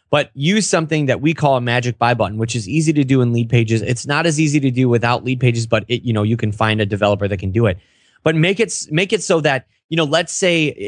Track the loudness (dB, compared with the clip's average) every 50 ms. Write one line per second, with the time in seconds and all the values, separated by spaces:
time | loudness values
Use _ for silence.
0 | _ -2 -2 -2 -2 -2 _ -4 0 0 2 2 0 2 0 0 0 0 -2 -2
1 | 0 0 0 0 0 -2 0 2 2 2 2 2 0 0 0 0 0 -2 -2 0
2 | 0 0 2 2 0 -2 -2 -4 -4 -2 -4 -6 -4 -2 -2 0 2 2 2 2
3 | 2 2 2 2 2 2 2 0 0 2 2 2 2 2 0 0 0 -2 -4 -4
4 | -2 -2 -2 0 2 0 2 2 2 2 2 2 0 0 0 2 2 2 2 2
5 | 2 0 0 0 -2 -4 -4 0 0 0 0 0 -2 0 0 -2 0 -2 -6 -4
6 | -2 -2 0 0 0 0 0 0 -2 -4 -2 0 0 0 2 0 0 -2 0 0
7 | 2 0 0 0 -2 -4 -4 -4 -4 -2 0 0 0 0 0 -2 _ _ _ _
8 | _ _ _ _ -2 0 2 2 2 2 2 0 -2 -4 -4 -10 -8 -4 -2 -2
9 | 0 0 -2 -4 0 0 0 0 0 -2 -4 -4 -6 _ _ _ _ -6 -2 -2
10 | 0 0 0 -2 -2 -2 -4 -2 0 0 2 2 0 -2 -4 -6 -10